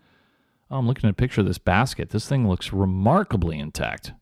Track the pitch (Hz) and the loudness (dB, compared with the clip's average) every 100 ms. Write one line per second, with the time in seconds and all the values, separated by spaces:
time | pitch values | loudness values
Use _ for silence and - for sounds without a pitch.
0 | _ _ _ _ _ _ - 135 120 131 | _ _ _ _ _ _ -10 -4 -2 0
1 | 113 98 127 - 95 90 - 92 127 - | 0 0 0 2 0 0 2 2 2 -2
2 | - 107 - 139 113 90 - 95 95 92 | -4 -4 -2 0 2 0 -2 0 0 2
3 | 101 180 208 107 85 78 76 - 65 - | 4 2 2 0 0 -2 -8 -6 -6 -6
4 | - - | -12 -20